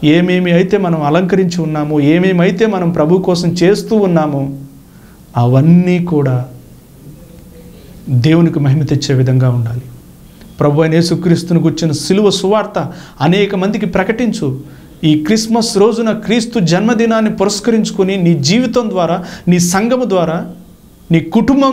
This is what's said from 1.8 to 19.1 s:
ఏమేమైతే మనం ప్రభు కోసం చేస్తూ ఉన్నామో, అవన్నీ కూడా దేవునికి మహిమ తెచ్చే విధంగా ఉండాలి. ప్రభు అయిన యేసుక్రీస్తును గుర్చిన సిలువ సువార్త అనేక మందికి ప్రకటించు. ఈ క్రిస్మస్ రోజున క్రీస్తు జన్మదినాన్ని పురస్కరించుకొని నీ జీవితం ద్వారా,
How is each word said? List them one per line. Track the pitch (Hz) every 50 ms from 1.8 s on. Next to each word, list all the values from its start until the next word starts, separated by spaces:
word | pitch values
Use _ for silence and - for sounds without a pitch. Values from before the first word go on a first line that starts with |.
| 147 151 156 151 143 143
ఏమేమైతే | 156 175 180 190 190 175 170 190 175 175 220
మనం | 220 208 185 180 170
ప్రభు | 170 - 151 151 180 190 180
కోసం | - 180 170 175 170 170
చేస్తూ | - 226 185 208 208 - - 226 220 202 185
ఉన్నామో, | 175 160 156 147 143 139 135 139 139 - - - - - - - - - - - - - - - -
అవన్నీ | 120 120 123 127 131 139 165 170 175 180 180 180 180 175
కూడా | 175 160 147 139 135 127 127 127 - - - - - - - - - - - - 143 - - - - - - - - - - - - - - - - - - - - 135 123
దేవునికి | 117 151 160 170 170 165 - 156
మహిమ | 143 139 135 160 147
తెచ్చే | 127 147 131 - - 139
విధంగా | 127 131 123 127 131 131 127
ఉండాలి. | 120 120 117 113 117 123 - - - - - - - - - - - - - - -
ప్రభు | - - 147 147 151 165
అయిన | 160 160
యేసుక్రీస్తును | 165 170 170 180 170 - 180 170 165 - - 175 165
గుర్చిన | 147 160 151 - 170 160 143
సిలువ | - - - 190 196 214 202
సువార్త | 185 - - 190 208 220 196 - - 185 147 127 - - - - - -
అనేక | 135 151 175 196 208 196 202
మందికి | 190 180 196 220 220 202
ప్రకటించు. | 175 - 196 185 190 220 226 254 226 - - 165 139 131 - - - - - - - - - -
ఈ | 160 151 151 -
క్రిస్మస్ | - 220 220 220 - 220 226 220 - -
రోజున | 196 202 233 226 220 233 220 202 -
క్రీస్తు | - - 220 240 226 - - 240 180
జన్మదినాన్ని | 156 170 175 208 226 247 214 233 226 226 220 220 214 175
పురస్కరించుకొని | - 196 208 202 - - 240 226 226 226 - - - 190 185 196
నీ | 196 175 170 170 147 131
జీవితం | 139 185 233 254 240 - 247 240 214
ద్వారా, | 190 185 175 160